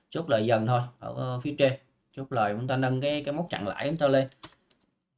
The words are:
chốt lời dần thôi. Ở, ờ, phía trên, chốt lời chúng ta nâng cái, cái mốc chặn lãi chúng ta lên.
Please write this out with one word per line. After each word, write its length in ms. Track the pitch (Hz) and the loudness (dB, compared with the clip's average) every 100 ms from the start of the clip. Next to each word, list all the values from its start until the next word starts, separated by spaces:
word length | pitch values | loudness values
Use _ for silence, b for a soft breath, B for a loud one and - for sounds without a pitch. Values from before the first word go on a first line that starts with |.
| _ | _
chốt 200 | 151 165 | -6 2
lời 160 | 113 110 | 2 4
dần 200 | 110 113 | 2 4
thôi. 140 | 123 123 - | 2 0 -8
Ở, 160 | 113 | -10
ờ, 260 | 127 127 123 | -6 -6 -4
phía 140 | 147 147 | -4 2
trên, 200 | 139 127 _ _ _ | 2 2 _ _ _
chốt 200 | - 135 | -14 -6
lời 220 | 123 104 107 | 0 0 0
chúng 80 | 131 | -2
ta 100 | 131 | 0
nâng 240 | 131 131 | 0 0
cái, 220 | 143 147 | 0 -2
cái 100 | 139 | -4
mốc 120 | 151 175 | -6 -6
chặn 180 | - 98 | -6 -6
lãi 200 | - 139 | -4 -4
chúng 100 | 165 | 0
ta 80 | 143 | 4
lên. 220 | 135 131 - - _ _ _ _ _ _ | 4 2 -6 -20 _ _ _ _ _ _